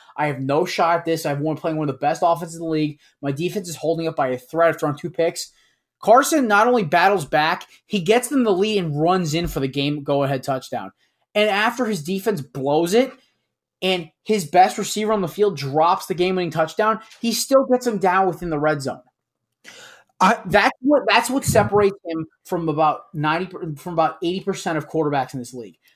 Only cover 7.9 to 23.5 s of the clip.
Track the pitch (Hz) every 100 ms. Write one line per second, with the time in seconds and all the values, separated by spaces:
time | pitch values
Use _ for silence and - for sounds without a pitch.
7.9 | 208 165 240 240 285 226 180 214 208 170
8.9 | 143 160 185 165 160 170 156 135 143 143
9.9 | 147 143 139 139 139 - 131 - 120 95
10.9 | _ _ _ _ 311 320 208 220 233 226
11.9 | 190 147 190 220 185 131 143 135 151 170
12.9 | 214 262 - _ _ _ _ _ - 185
13.9 | 185 165 _ - 214 151 180 196 214 196
14.9 | 208 214 214 175 - 208 151 135 147 165
15.9 | 185 - 170 180 185 175 160 160 - 214
16.9 | 220 - - 233 220 - 269 262 247 247
17.9 | 208 185 185 190 160 175 151 151 151 131
18.9 | - _ _ _ _ _ _ - - -
19.9 | - _ - 190 226 190 202 233 - 254
20.9 | 294 196 214 240 269 - 220 202 202 202
21.9 | 202 175 160 156 _ - 175 165 147 156
22.9 | 143 - 151 151 165 185